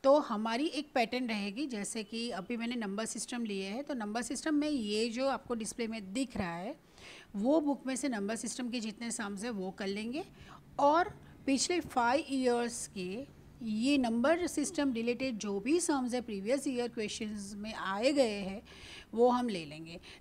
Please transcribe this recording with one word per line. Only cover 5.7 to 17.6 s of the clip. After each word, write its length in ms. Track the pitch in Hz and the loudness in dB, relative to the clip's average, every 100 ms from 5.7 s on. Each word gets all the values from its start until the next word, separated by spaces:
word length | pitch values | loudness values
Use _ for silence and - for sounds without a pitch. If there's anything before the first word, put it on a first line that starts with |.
| - 226 | -4 -4
में 260 | 220 190 | -4 -6
दिख 240 | 202 254 - | -4 -2 -2
रहा 180 | 180 170 | -2 -4
है, 200 | 196 320 - - - - - 202 | -6 -10 -16 -20 -20 -20 -10 0
वो 260 | 226 320 | 4 4
book 260 | 294 269 254 | 4 -2 -2
में 80 | 262 | -2
से 140 | 285 | -2
number 260 | 220 202 226 | -2 -2 -4
system 340 | 226 - 247 | -4 -4 -4
के 100 | 240 | -4
जितने 320 | 220 208 233 | -4 -6 -6
sums 320 | 214 202 202 | -4 -6 -6
हैं, 80 | 233 | -6
वो 200 | 208 185 | -4 -6
कर 160 | - 196 | -4 -4
लेंगे। 380 | 202 220 277 392 - - - - - | -2 -4 -4 -6 -14 -20 -20 -10 4
और 400 | 285 320 392 - - - - | 6 8 4 -2 -18 -6 2
पिछले 340 | 269 - 349 | 2 4 0
five 460 | - 254 240 277 - | 2 2 4 4 2
years 580 | 269 254 240 240 233 - | 2 4 2 0 -4 -8
के 520 | 202 180 208 285 - - - | -6 -6 -6 -10 -16 -20 -10
ये 340 | 226 214 254 294 | -4 2 4 4
number 500 | 240 233 262 339 349 | 4 4 4 4 2
system 460 | - 277 - 285 | 0 -2 2 2
related 440 | 226 233 240 262 214 | 2 0 0 -2 -2
जो 220 | 208 202 | -2 -2
भी 200 | 226 339 | 2 2
sums 340 | 339 277 247 | 4 2 2
है, 80 | 247 | -2
previous 460 | 240 202 202 269 294 | -2 -4 0 0 0
year 200 | 240 240 | -2 -2
questions 680 | 233 214 - 214 208 196 | -2 -4 -4 -6 -6 -8
में 180 | 202 | -10